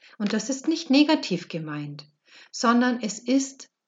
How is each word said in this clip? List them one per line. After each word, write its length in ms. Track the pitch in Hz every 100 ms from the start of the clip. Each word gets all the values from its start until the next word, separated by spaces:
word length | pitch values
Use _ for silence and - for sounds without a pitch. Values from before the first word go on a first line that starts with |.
| - -
Und 120 | 208
das 180 | 220 214
ist 180 | 269 -
nicht 240 | 320 -
negativ 580 | 269 294 311 - 175 -
gemeint, 580 | 165 156 147 147 147 - _ _ - -
sondern 500 | - 240 240 247 247
es 180 | 214 -
ist 480 | - 269 269 - - _